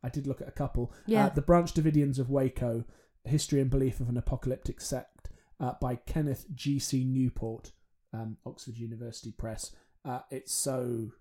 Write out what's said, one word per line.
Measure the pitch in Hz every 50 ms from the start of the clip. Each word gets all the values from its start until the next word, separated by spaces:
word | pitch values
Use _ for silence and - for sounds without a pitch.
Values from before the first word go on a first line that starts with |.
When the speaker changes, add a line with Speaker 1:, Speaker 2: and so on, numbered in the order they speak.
| -
Speaker 1:
I | 123
did | - 147 139
look | 139 131 -
at | - -
a | -
couple. | - - 131 - - 120 123 - - -
Speaker 2:
Yeah. | - 220 214 208
Speaker 1:
Uh, | 196
The | - 147 139
Branch | - 175 175 170 165 -
Davidians | 170 156 156 151 151 143 143 135 131
of | 131 120
Waco, | 139 139 135 131 - - 127 120 117 117 117 - - - - _ _ _ _
History | - 135 151 - - - 139
and | 135 131
Belief | 123 135 135 131 123 -
of | 127 117
an | 120
Apocalyptic | 123 123 - - 127 - 127 127 - - - 120 -
Sect, | - - - 127 - - _ - _ - - - _ _ - _
uh, | 139 123 - -
by | - 127 123
Kenneth | 120 _ - - 160 151 147 131 - - - 160
G | - - 143 143 139
C | - - - 131 127
Newport, | 131 131 131 131 127 - - - 113 113 - - - - _ _ _ _ _ _ _ -
um, | 110 113 110 110 - _
Oxford | 131 127 - - - 117 113
University | 117 113 113 113 120 120 113 - - 117
Press. | 104 _ - 113 110 - - - - - _ _ _ _ _
Uh, | 143 123 123 - -
it's | - 131 - - -
so | - - 143 131 131 127 123 120 117 113 107 - -